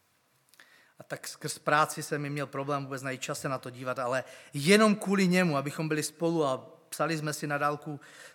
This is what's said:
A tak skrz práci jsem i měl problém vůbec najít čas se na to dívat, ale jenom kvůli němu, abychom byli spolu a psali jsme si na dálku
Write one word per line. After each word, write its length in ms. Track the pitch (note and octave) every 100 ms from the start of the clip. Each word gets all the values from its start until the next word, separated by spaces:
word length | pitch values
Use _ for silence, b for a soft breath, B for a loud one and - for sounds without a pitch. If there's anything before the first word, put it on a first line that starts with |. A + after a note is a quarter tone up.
| _ _ _ _ _ B B B B B
A 40 |
tak 240 | - D3 -
skrz 320 | - D#3 -
práci 440 | - D3+ D3+ -
jsem 220 | D3 D3 C#3+
i 40 |
měl 180 | D3 C#3
problém 360 | C#3 C#3 C#3+
vůbec 180 | C3+ C3+
najít 200 | C3+ C3
čas 180 | - D3
se 100 | D3+
na 80 | C3
to 120 | B2+
dívat, 300 | B2 B2+ B2+
ale 240 | B2 C3 - B B
jenom 420 | C#3+ C#3+ G#3 A3 G#3
kvůli 320 | F#3+ G3 F#3
němu, 300 | F3+ F3+ C#3+
abychom 300 | C#3+ C#3+ D#3
byli 160 | D#3
spolu 420 | D3 - E3 E3+ C#3+
a 360 | C3 A2+ - _
psali 260 | - D#3 E3
jsme 160 | D3+
si 140 | D3 D3+
na 100 | D3
dálku 420 | D3 D3 - C#3+ B B B